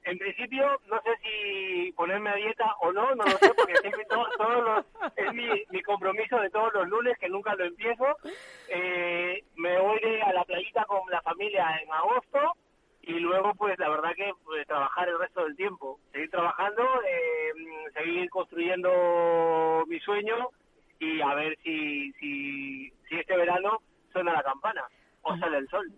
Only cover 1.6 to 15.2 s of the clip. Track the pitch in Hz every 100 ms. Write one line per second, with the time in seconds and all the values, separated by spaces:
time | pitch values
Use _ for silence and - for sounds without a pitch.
1.6 | 190 180 180 175 170 202 208 202 214 220
2.6 | 220 208 170 190 240 262 208 - 392 -
3.6 | 427 523 - - 415 440 466 480 440 480
4.6 | 466 427 - 453 359 - 392 480 480 415
5.6 | 427 370 381 403 370 403 - 247 196 214
6.6 | 226 214 175 220 240 240 185 190 202 202
7.6 | 175 175 226 233 262 294 294 392 - -
8.6 | - 180 180 180 175 175 175 185 _ 165
9.6 | 170 180 190 220 220 220 208 185 180 175
10.6 | 185 233 208 196 185 175 165 170 208 196
11.6 | 165 160 156 156 165 - - 277 302 349
12.6 | _ _ _ _ - 170 170 185 202 196
13.6 | 208 180 156 156 160 175 202 190 - 156
14.6 | 143 147 139 175 180 170